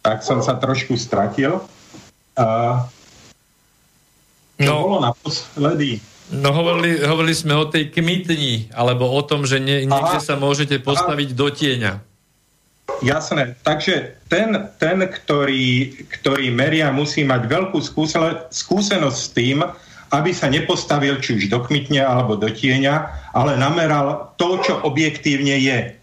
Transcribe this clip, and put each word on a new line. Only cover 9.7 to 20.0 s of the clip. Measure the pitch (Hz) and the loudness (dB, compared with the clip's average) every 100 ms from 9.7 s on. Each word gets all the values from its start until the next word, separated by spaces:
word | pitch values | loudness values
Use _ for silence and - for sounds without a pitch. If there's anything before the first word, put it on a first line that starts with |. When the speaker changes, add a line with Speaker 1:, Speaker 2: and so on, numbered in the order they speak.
| 143 | 0
Speaker 1:
Aha. | 135 | 2
Speaker 2:
niekde | 135 160 180 | 2 2 0
sa | - 139 | -2 0
môžete | 139 143 143 139 | 0 0 0 0
Speaker 1:
Aha. | |
Speaker 2:
postaviť | 139 143 180 147 139 | 0 0 0 -2 -4
do | 123 143 | 0 -2
tieňa. | 143 147 123 104 98 - _ _ _ _ _ _ _ - - | 0 -2 0 -2 -4 -12 _ _ _ _ _ _ _ -10 -2
Speaker 1:
Jasné. | 123 151 - 165 127 - | 0 0 -2 -2 -2 -2
Takže | - 156 185 160 - - - | -2 0 0 -2 -4 -16 -2
ten, | 175 226 208 - - | 0 2 -2 -6 -2
ten, | 160 185 | 0 2
ktorý, | 185 - - 143 139 135 127 123 135 - - | -2 -4 -2 0 2 0 2 2 0 -8 -16
ktorý | - 143 135 131 | -4 0 0 0
meria, | 120 147 156 147 | 0 2 2 2
musí | 131 147 - | 0 -2 0
mať | 139 127 117 | 2 0 0
veľkú | 160 185 156 | -2 0 -4
skúsele-, | - - 151 170 165 - - | -2 -2 0 2 0 -2 -10
skúsenosť | - - 190 202 196 139 - | -10 0 0 2 0 0 -2
s | - | -4
tým, | - 123 143 170 - - - | 0 2 0 -2 -6 -20 -20